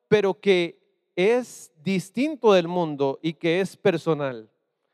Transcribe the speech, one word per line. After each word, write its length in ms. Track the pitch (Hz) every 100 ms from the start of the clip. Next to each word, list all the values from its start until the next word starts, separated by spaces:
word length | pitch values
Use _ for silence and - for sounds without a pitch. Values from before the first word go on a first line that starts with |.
| -
pero 320 | 208 196 185
que 420 | 196 180 170 - _ _ _ -
es 540 | 190 247 240 - - _
distinto 720 | - 190 - - 294 311 226
del 140 | 190 165
mundo 540 | 180 165 143 139 135
y 120 | 160
que 260 | 160 165 170
es 160 | 190 -
personal, 760 | 208 165 165 151 139 120 107 _ _ _ _